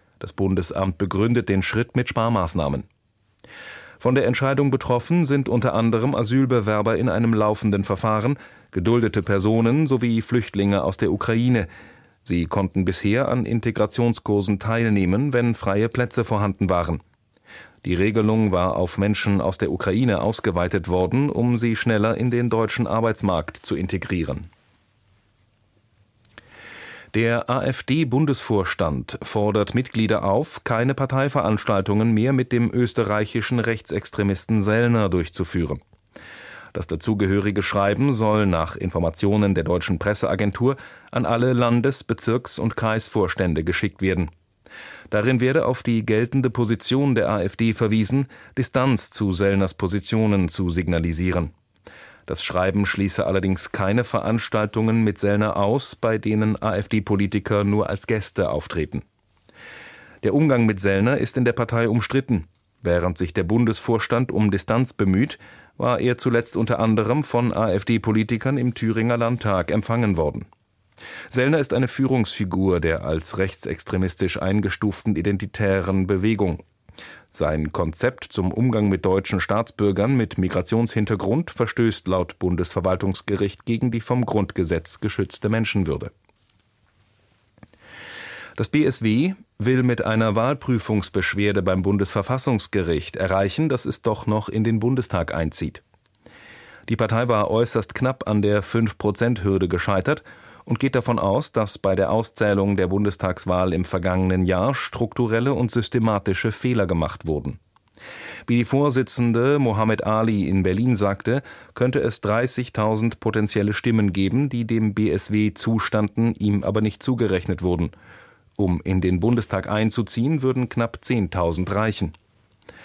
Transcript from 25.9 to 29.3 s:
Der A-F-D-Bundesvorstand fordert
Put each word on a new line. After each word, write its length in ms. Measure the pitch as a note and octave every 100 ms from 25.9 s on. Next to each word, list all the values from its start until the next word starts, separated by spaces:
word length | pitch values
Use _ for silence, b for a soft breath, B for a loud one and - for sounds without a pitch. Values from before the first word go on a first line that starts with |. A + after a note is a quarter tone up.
| _ _ _ - B B B B B B B B
Der 340 | G#2+ A2+ A#2 -
A-F-D-Bundesvorstand 1700 | B2+ C3 B2+ - D3 D3 B2 D3+ C3 - G#2+ F2+ - E2+ C2+ - -
fordert 540 | -